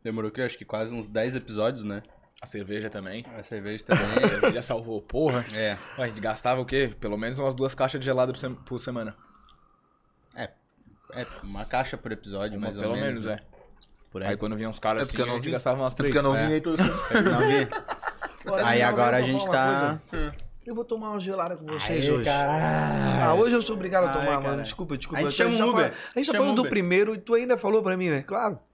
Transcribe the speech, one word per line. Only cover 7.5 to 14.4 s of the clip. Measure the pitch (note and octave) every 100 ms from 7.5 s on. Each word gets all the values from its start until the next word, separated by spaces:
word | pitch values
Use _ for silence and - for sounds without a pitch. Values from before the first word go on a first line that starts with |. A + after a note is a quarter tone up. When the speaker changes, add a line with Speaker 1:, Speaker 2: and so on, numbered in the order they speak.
Speaker 2:
duas | B2+ B2+ -
caixas | C3+ D3
de | C3
gelada | B2+ B2+
por | C3
sem-, | C3 B2+
por | - B2
semana. | - B2 A2 - _ _ _ _ _ _ _ _ _ _ _ -
Speaker 1:
É, | A2+ _ _ _ _ _ _
é, | - A#2+ -
uma | - G2 A2
caixa | B2 B2 -
por | A#2+
episódio, | G#2+ G#2 G2 G#2 G#2
Speaker 2:
Uma, | G#2+
Speaker 1:
mais | G2+
ou |
Speaker 2:
pelo | G#2+ A2+
Speaker 1:
menos, | A2
Speaker 2:
menos, | A#2+ G#2+
Speaker 1:
né? | G#2+
Speaker 2:
é. | - - - - _ _ _
Speaker 1:
Por | F#2+
aí. | G2
Speaker 2:
Aí |
quando | G#2